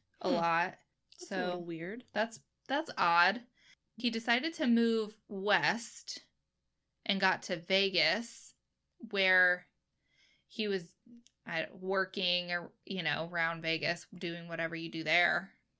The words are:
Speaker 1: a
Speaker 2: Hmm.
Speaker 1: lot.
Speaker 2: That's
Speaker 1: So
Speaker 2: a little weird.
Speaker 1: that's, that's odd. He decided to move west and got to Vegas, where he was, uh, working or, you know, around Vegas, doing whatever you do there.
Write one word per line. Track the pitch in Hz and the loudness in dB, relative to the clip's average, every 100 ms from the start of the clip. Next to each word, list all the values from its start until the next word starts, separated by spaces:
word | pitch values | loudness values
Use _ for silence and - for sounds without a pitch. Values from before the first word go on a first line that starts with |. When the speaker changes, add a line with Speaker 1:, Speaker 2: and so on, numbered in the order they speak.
| _ - | _ -6
Speaker 1:
a | - | 0
Speaker 2:
Hmm. | 254 | 2
Speaker 1:
lot. | 170 165 180 - _ _ _ | 4 2 0 -4 _ _ _
Speaker 2:
That's | - 359 | -18 -8
Speaker 1:
So | 190 | -2
Speaker 2:
a | 180 | -2
little | 180 | -2
weird. | 170 160 175 233 - | -4 -6 -6 -8 -6
Speaker 1:
that's, | 202 233 - _ _ - | -2 -2 -4 _ _ -4
that's | 277 320 - | -4 -2 0
odd. | 180 170 175 233 - _ _ _ _ - | 4 6 6 4 -6 _ _ _ _ -6
He | 240 | -4
decided | 226 233 240 311 330 | -2 0 0 0 -2
to | 269 | 2
move | 233 233 226 214 - - | 4 4 2 -2 -8 -12
west | 196 202 185 151 220 - - - - - _ _ _ _ _ _ _ - | -4 2 4 4 0 -4 -12 -14 -14 -16 _ _ _ _ _ _ _ -4
and | 196 | 0
got | 190 175 | 2 0
to | - 170 | -2 -6
Vegas, | 170 190 196 180 151 202 233 - - - _ _ _ - 233 | 0 0 2 2 2 0 -4 -8 -10 -14 _ _ _ -18 -6
where | 196 190 185 180 180 - _ _ _ _ _ _ _ _ | 0 4 6 4 2 -4 _ _ _ _ _ _ _ _
he | - 214 | -6 -2
was, | 196 170 - - 240 - _ - | -2 -6 -18 -20 -20 -20 _ -8
uh, | 170 185 | -6 -6
working | 185 185 190 190 - 180 180 175 | -6 -2 -2 -2 -2 0 0 -2
or, | 175 170 - - | -6 -6 -14 -10
you | 185 | -4
know, | 160 151 170 | -2 -2 -2
around | 175 165 165 | -2 -2 -2
Vegas, | 160 160 151 170 - | -2 -2 -2 -4 -8
doing | - 175 170 170 | -8 -6 -6 -6
whatever | 165 165 165 | -4 -4 -4
you | 165 | -6
do | 165 151 | -4 2
there. | 170 175 160 190 _ _ _ | 4 4 2 -4 _ _ _